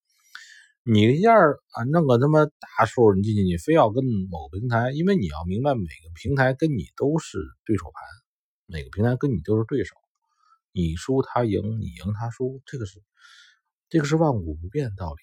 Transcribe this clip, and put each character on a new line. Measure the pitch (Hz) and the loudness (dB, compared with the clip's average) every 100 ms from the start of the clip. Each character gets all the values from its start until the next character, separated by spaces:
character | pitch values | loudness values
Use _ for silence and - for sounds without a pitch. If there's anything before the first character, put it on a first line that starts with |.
| _ _ _ - - - _ _ | _ _ _ -20 -20 -20 _ _
你 | - 107 | 0 4
一 | 110 143 | 4 4
下 | 220 | 6
儿， | 226 165 139 _ | 6 6 2 _
啊， | - | -8
弄 | 120 165 151 | -2 2 4
个 | 120 | 4
他 | 143 | 4
妈 | 151 | 4
大 | 151 - - - 110 | 2 -2 -8 -2 0
数， | - 113 | 4 4
你 | 95 | 4
进 | 104 107 | 2 2
去， | |
你 | 92 85 | 0 0
非 | - | 2
要 | 160 117 | 4 4
跟 | 110 131 107 92 | 2 -2 -2 -4
某 | 80 - | -10 -10
个 | 92 | -8
平 | 123 | -2
台， | 117 123 | 0 0
因 | 139 180 | 0 0
为 | |
你 | 196 92 | 0 0
要 | 76 | -4
明 | 87 98 | -6 -2
白， | 143 | -2
每 | 127 | -2
个 | 85 - 80 85 | -4 -12 -20 -12
平 | 123 | -4
台 | 139 131 | 0 0
跟 | 131 160 131 | 0 -2 -2
你 | - - | -6 -4
都 | 131 160 | -2 -2
是 | - - - - | -4 -10 -12 -12
对 | - 104 | -4 -4
手 | - | -4
盘， | - - - _ _ _ _ - | -16 -20 -20 _ _ _ _ -14
每 | 82 | -12
个 | 67 | -10
平 | 95 | -4
台 | 117 | -2
跟 | 123 147 | 0 -2
你 | 104 | -2
都 | 78 107 | -2 -2
是 | |
对 | 113 139 | -2 -4
手， | 92 - _ _ _ _ _ _ _ | -6 -12 _ _ _ _ _ _ _
你 | - 85 82 | -4 -4 -4
输 | - 135 | -2 -2
他 | 131 - | -2 -2
赢， | 120 95 101 110 | -2 -2 -4 -6
你 | - | -8
赢 | - 101 104 | -8 -8 -6
他 | 117 | -8
输， | - 127 135 - | -8 -8 -8 -14
这 | 135 | -12
个 | 104 | -12
是， | 98 _ _ - - _ _ _ _ _ | -14 _ _ -20 -20 _ _ _ _ _
这 | 165 | -2
个 | |
是 | 143 160 | 0 2
万 | 160 | 2
古 | 117 85 76 | 0 -4 -8
不 | 85 | -8
变 | 147 131 | -6 -6
的 | 98 | -6
道 | 87 | -10
理。 | 76 | -10